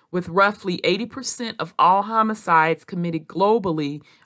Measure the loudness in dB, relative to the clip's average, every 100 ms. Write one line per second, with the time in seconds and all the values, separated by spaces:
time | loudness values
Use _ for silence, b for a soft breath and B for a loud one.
0 | b -6 -2 2 2 2 -6 -2 0 0
1 | -4 -8 -8 -6 -8 -8 -8 2 4 4
2 | 2 0 0 -2 2 4 4 0 -6 -6
3 | -4 -6 -8 0 2 2 0 -4 -4 -8
4 | b b